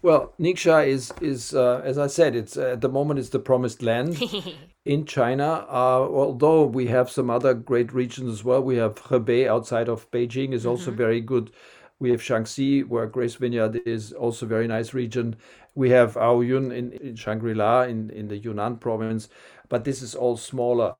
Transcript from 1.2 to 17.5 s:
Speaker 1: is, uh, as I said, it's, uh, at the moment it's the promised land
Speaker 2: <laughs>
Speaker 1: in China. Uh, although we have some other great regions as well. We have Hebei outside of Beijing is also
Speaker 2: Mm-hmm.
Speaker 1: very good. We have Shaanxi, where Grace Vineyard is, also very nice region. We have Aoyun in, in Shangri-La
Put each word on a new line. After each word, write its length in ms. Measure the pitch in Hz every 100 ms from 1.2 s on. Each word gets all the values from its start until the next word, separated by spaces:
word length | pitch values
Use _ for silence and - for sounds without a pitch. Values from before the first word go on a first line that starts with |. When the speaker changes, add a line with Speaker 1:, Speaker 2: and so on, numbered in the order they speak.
Speaker 1:
is, 340 | 156 131 -
uh, 280 | 147 123 123
as 140 | 143 135
I 80 | 143
said, 280 | 139 156 117
it's, 200 | 107 139
uh, 140 | 131
at 80 | 123
the 80 | 127
moment 300 | 135 143 143
it's 80 | 123
the 100 | 135
promised 440 | - 127 123 -
land 360 | 117 113 143 160 240 208 170
Speaker 2:
<laughs> 300 | 156 143 _ -
Speaker 1:
in 180 | 143
China. 640 | 147 - 120 131 147 160 -
Uh, 400 | 131 127 127 135
although 560 | 135 135 123 147 160
we 220 | 139 120 120
have 240 | 127 123
some 180 | - 123
other 240 | 120 135
great 400 | 120 117 120 117
regions 380 | 127 127 120 127
as 100 | 107
well. 200 | 113 127
We 140 | 131 123
have 180 | 110
Hebei 520 | 104 - 127 110 123 131
outside 440 | 113 107 117 117
of 200 | 113 -
Beijing 420 | 120 120 123 135
is 100 | 123
also 260 | 117 120 131
Speaker 2:
Mm-hmm. 60 | 113
Speaker 1:
very 240 | 113 117
good. 300 | 113 127 110 _ - - - _
We 120 | 127
have 100 | 117
Shaanxi, 640 | - 117 113 - 135 139 131
where 180 | 117 110
Grace 280 | 127 120
Vineyard 460 | 117 123 117 110 113
is, 280 | 117 113 107
also 340 | - 120 113 113
very 200 | 113 113
nice 280 | 113 113
region. 420 | 131 120 120 117 113 - - _
We 160 | - 131
have 240 | 127 117
Aoyun 600 | 113 117 120 120 131 131
in, 180 | 120 120
in 220 | - 139
Shangri-La 680 | 113 - 110 117